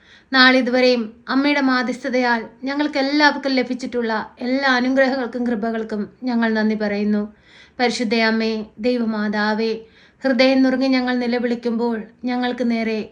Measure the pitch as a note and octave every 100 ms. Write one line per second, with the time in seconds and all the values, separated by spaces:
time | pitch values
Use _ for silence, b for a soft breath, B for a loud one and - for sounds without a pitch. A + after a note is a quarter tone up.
0 | b b b C4 B3+ C4 A#3+ B3+ B3+ A#3+
1 | G#3+ - - B3+ D4 C#4+ C4+ B3+ B3 B3
2 | C#4 B3 B3 A#3 A3 - C4 C#4+ D4 D4
3 | C4+ D4 D4 C4+ C#4 C4 B3 B3+ A#3 A#3+
4 | A3+ G#3+ - - B3 C4+ C#4 B3 B3+ C4+
5 | C4 C4+ A#3 B3 A#3+ A3+ A3+ A3+ A3 G#3+
6 | F#3+ - B3+ A#3 A3+ A3 G#3+ G#3+ G#3 G3+
7 | G#3 G#3 G#3 B B B B - B3 A#3
8 | A3+ A3+ A3 A3 A3 A3 G#3+ - A#3+ B3
9 | A3+ G#3+ G#3 G#3 G#3 G#3+ A3+ A3 B B
10 | B B C4+ B3 C4 C4 C4 B3+ C4+ C4
11 | B3 B3 A#3+ A#3+ A#3+ A#3+ A#3+ A3+ A#3+ A3
12 | - - B3 B3 B3 B3 A#3 A3+ A3 A3
13 | G#3+